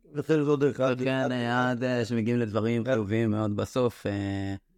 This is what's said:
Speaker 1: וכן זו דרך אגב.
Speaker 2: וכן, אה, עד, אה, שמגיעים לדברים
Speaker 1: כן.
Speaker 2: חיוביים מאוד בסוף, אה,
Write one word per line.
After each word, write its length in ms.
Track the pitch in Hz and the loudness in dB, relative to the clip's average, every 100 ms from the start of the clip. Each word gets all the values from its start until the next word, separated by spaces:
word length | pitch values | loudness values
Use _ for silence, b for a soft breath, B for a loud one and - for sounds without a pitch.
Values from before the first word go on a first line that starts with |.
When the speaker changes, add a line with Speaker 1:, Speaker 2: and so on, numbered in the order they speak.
| - | -12
Speaker 1:
וכן 280 | 147 147 156 | -8 0 2
זו 140 | 147 143 | 4 2
דרך 240 | 143 127 | 2 2
אגב. 200 | 131 123 | 0 0
Speaker 2:
וכן, 320 | 131 131 127 | 0 0 -2
אה, 380 | 127 120 123 127 | -2 0 0 0
עד, 140 | 120 | 0
אה, 200 | 127 123 | -2 -2
שמגיעים 340 | 110 117 110 120 | 0 0 0 0
לדברים 460 | 110 107 113 120 | 0 0 0 0
Speaker 1:
כן. 100 | 120 | 0
Speaker 2:
חיוביים 360 | 120 101 113 113 | 0 2 2 2
מאוד 260 | 107 107 104 | 2 0 -2
בסוף, 500 | 104 131 120 - 104 | -2 0 0 0 -4
אה, 480 | 101 98 98 98 98 _ | -4 -4 -4 -6 -8 _